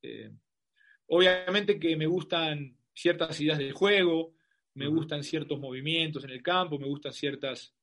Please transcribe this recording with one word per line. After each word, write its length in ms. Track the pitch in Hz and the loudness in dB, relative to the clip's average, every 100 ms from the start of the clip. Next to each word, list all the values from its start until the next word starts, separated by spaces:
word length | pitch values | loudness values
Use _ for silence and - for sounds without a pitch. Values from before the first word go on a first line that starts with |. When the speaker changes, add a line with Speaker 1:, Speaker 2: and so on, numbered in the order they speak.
Speaker 1:
Eh, 260 | 62 57 55 53 _ _ _ _ _ _ _ | -12 -12 -14 -18 _ _ _ _ _ _ _
obviamente 720 | 165 185 185 185 196 202 175 | 6 6 4 2 0 2 2
que 180 | 165 156 | 2 0
me 100 | 156 | 2
gustan 680 | 180 160 170 160 147 139 _ _ | 0 0 -2 -2 -4 -8 _ _
ciertas 480 | - 175 165 160 156 | -2 0 2 0 0
ideas 180 | 151 151 | 0 2
del 140 | 135 | -2
juego, 600 | 139 196 202 180 165 165 _ _ _ _ | 0 4 6 4 2 -2 _ _ _ _
me 140 | - 143 | -8 0
Speaker 2:
Ujú. 80 | 160 | 0
Speaker 1:
gustan 260 | 147 147 | 0 -6
ciertos 380 | 143 160 147 135 | -4 -4 -4 -6
movimientos 640 | 135 127 143 165 160 147 | -6 -8 -2 0 0 -4
en 60 | 135 | -10
el 120 | 127 | -8
campo, 340 | 175 180 180 147 | 0 0 0 -4
me 120 | 139 | -4
gustan 240 | 143 143 | -6 -8
ciertas 600 | - 143 139 139 120 - _ | -6 -6 -4 -8 -8 -14 _